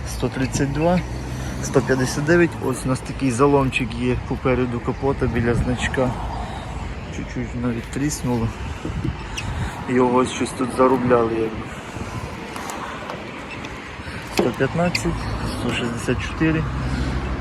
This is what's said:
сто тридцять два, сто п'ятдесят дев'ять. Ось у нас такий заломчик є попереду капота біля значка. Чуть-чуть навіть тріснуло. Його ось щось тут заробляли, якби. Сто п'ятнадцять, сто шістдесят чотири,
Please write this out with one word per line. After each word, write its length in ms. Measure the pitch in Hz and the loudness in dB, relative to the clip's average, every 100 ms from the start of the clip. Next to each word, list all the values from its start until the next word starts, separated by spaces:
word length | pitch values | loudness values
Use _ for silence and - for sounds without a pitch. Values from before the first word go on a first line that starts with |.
| - | -6
сто 200 | - 123 | -4 -2
тридцять 440 | 127 131 - 139 | -2 -2 0 0
два, 260 | 143 165 180 - - - - - - | 2 4 4 0 -6 -6 -6 -6 -4
сто 180 | - 139 | 2 2
п'ятдесят 440 | - 131 127 - 147 | 4 2 2 0 4
дев'ять. 260 | 175 170 110 107 | 6 6 2 -2
Ось 200 | 127 131 | -2 0
у 40 | |
нас 100 | 131 | -2
такий 320 | - - 135 | -2 0 0
заломчик 640 | 113 143 143 131 - 117 | 4 6 6 4 2 -2
є 220 | 117 123 120 - | 0 0 0 -2
попереду 520 | 123 135 123 127 120 | 0 2 2 2 0
капота 460 | - - 139 131 123 | -2 0 0 2 2
біля 300 | 113 113 113 | 2 2 2
значка. 560 | 123 123 - - 123 - - - - - - - - - - - | 2 0 0 2 0 0 -4 -4 -6 -6 -8 -6 -6 -8 -8 -8
Чуть-чуть 440 | - 127 117 123 | -6 -6 -4 -2
навіть 220 | 120 117 | -2 -2
тріснуло. 640 | - - 147 - 123 120 110 - - - - - - - - - - - - - - | -4 -2 -2 -2 0 0 0 -2 -8 -6 -6 -4 -2 -4 -6 -6 -4 -4 -4 -4 0
Його 280 | 127 127 123 | 4 6 6
ось 140 | 123 | 4
щось 200 | - 127 | 2 -2
тут 180 | - 127 120 | -2 -2 4
заробляли, 560 | 131 131 123 120 113 | 6 6 6 6 6
якби. 340 | 113 110 110 - - - - - - - - - - - - - - - 196 - - - - - - - - - - - | 2 0 -2 -8 -10 -10 -8 -8 -8 -8 -10 -10 -8 -8 -8 -8 -8 -8 -10 -10 -10 -10 -10 -10 -10 -12 -10 -10 -10 -4
Сто 160 | - 127 | 2 2
п'ятнадцять, 640 | 117 135 160 175 - 170 - - - - - | 4 2 4 2 2 -2 -2 -2 -2 -2 -2
сто 140 | 123 | -2
шістдесят 480 | 117 - - - 123 | 0 -2 -2 -2 -2
чотири, 420 | - - 160 160 156 - - - - - - - | -2 0 2 2 0 -2 -2 0 0 -2 -2 -4